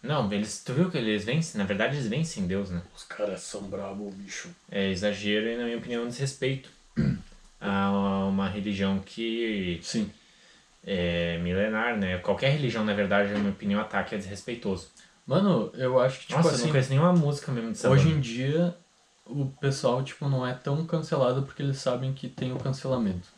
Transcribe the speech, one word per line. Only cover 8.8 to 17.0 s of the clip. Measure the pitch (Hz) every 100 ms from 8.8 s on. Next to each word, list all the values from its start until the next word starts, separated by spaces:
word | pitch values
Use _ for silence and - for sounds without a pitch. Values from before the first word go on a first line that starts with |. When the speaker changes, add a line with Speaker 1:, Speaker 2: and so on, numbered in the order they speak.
| 98 98
Speaker 1:
que | - - 113 113 113 104 90 85
Speaker 2:
Sim. | - 117 101 - _ _ - - _ _ -
Speaker 1:
é | 95 87 85 85 85
milenar, | 87 92 107 110 117 113
né? | 95 90
Qualquer | - 98 135
religião, | 147 131 110
na | 107
verdade, | 101 98 101 101
na | 104
minha | 101
opinião, | 92 101 101
ataque | 110 101 90
é | 107
desrespeitoso. | 98 98 - 117 104 90 - - - _ -
Speaker 2:
Mano, | 107 202 139 104
eu | 123 131 127
acho | 131 -
que, | -
tipo | 143
Speaker 1:
Nossa, | 170
eu |
Speaker 2:
assim, | -
Speaker 1:
não | -
conheço | 143 131
nenhuma | 135